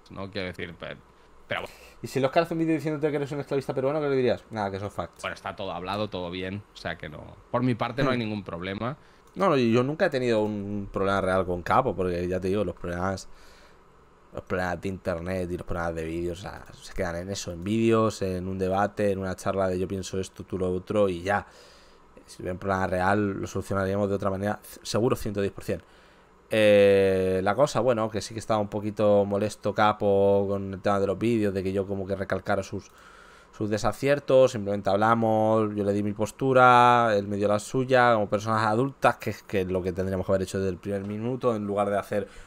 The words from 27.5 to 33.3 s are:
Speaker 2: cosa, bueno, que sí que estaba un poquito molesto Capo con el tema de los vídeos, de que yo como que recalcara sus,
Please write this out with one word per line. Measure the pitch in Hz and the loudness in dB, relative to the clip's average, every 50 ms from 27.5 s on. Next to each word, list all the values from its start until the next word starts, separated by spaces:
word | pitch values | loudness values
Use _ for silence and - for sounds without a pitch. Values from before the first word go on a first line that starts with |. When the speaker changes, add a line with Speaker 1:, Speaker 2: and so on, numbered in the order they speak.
| 101 | 2
Speaker 2:
cosa, | 113 147 147 - 127 | 2 2 2 2 0
bueno, | 107 127 120 107 110 110 | 2 2 2 2 0 -2
que | 104 101 | -2 -6
sí | - - 113 | -6 -6 -10
que | 110 | -8
estaba | - - 113 107 | -4 -2 0 0
un | 104 | 0
poquito | 101 - 107 101 107 104 - 107 104 104 101 101 | -2 -4 -4 -4 -4 -2 2 4 6 6 6 4
molesto | 101 101 98 104 104 - - - 104 98 | 2 0 0 -2 -2 -4 -4 -4 -4 0
Capo | - 107 107 104 - 107 101 98 98 98 98 101 98 101 98 | 2 2 2 2 2 2 4 4 6 6 6 4 4 2 0
con | 101 98 98 95 95 | -2 -2 -4 -6 -6
el | 92 | -2
tema | - 101 101 98 | 0 0 2 2
de | 98 | 2
los | 98 92 | 0 0
vídeos, | 90 107 117 120 110 104 101 92 | 0 0 0 2 2 2 0 0
de | 98 92 | -2 -2
que | 95 | -2
yo | 95 98 95 | -2 -2 -2
como | 98 98 98 95 | -2 -4 -6 -4
que | 92 98 | -4 -4
recalcara | 95 98 - 95 95 - - 101 101 | -4 -4 -4 -4 -4 -2 -2 -2 -2
sus, | 95 - - 98 - - - - - - - - - - | -2 -6 -8 -10 -10 -12 -20 -20 -20 -20 -20 -20 -20 -20